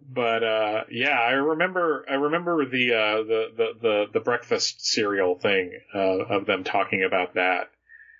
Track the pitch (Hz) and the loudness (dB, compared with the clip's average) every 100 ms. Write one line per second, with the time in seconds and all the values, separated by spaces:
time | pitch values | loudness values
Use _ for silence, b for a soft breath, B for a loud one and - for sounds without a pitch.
0 | 139 127 120 113 113 110 107 110 - 117 | -10 -2 0 0 0 0 0 -2 -4 -4
1 | 135 131 117 135 147 160 185 180 170 139 | 0 2 2 2 0 0 0 0 0 0
2 | - 135 147 165 175 165 135 127 123 113 | -2 -2 0 0 0 0 0 0 2 2
3 | 107 110 110 113 110 - 113 - 117 104 | 2 0 0 0 -2 -2 -2 0 0 2
4 | 104 - - 120 - 110 - - - - | 0 -2 -2 -2 -2 -2 -2 -4 -4 0
5 | 104 101 92 90 107 98 90 98 - 101 | 0 2 2 2 0 0 0 -8 -10 -2
6 | 95 95 92 101 98 95 92 101 98 98 | 0 0 0 -2 0 -2 0 -2 0 0
7 | 95 95 90 95 92 90 - _ B B | 0 0 -2 0 0 0 -4 _ B B
8 | B B | B B